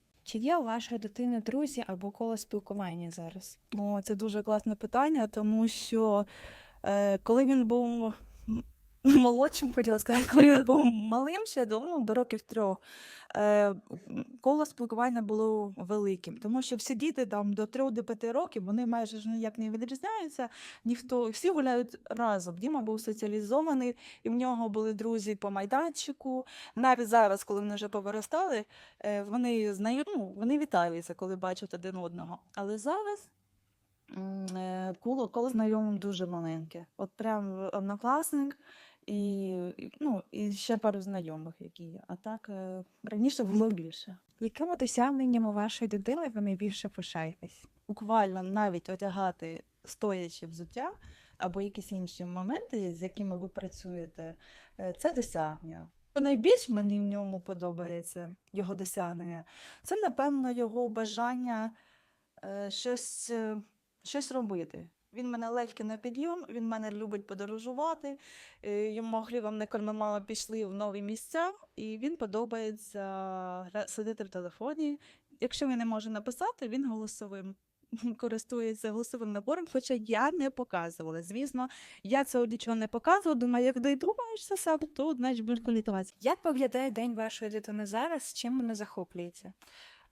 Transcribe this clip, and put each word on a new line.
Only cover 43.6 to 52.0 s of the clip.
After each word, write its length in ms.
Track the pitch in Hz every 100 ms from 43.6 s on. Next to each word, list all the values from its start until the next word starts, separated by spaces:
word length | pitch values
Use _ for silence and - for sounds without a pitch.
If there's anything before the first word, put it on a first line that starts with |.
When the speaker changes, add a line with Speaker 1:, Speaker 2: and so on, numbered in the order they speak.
| 226
Speaker 2:
більше. 480 | 185 160 - - 185 _ -
Speaker 1:
Якими 360 | 226 - 330 349
досягненнями 760 | 254 - 254 269 262 233 220
вашої 360 | 208 214 - 226
дитини 400 | 208 202 302 302
ви 120 | 220
найбільше 480 | 202 190 208 202 202
пишаєтесь? 760 | - 175 165 160 175 170 - - _ -
Speaker 2:
Буквально 540 | 202 214 226 196 185
навіть 460 | 185 202 208 170 -
одягати 760 | 185 196 185 190 - 165 165 - _
стоячи 640 | - - 214 190 170 - 165
взуття 460 | 165 170 233 320 427 - - - -
або 220 | 185 190
якісь 320 | 202 202 -
інші 320 | 190